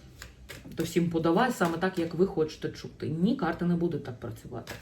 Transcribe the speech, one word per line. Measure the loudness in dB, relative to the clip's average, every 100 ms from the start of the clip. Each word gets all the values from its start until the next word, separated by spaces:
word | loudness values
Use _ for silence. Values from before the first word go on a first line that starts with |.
| -20 -18 -20 -18 -18 -16 -12 -6
То |
всім | 0 2 2
подавай | 2 4 6 4
саме | 4 2 2
так, | 0 0
як | -2
ви | 2 2
хочете | 2 0 -2 -8
чути. | -8 -12 -8 -4
Ні, | 2 2 2
карти | 0 0 2
не | 2
будуть | 2 -2
так | -6 -10
працювати. | -10 -10 -12 -12 -12 -14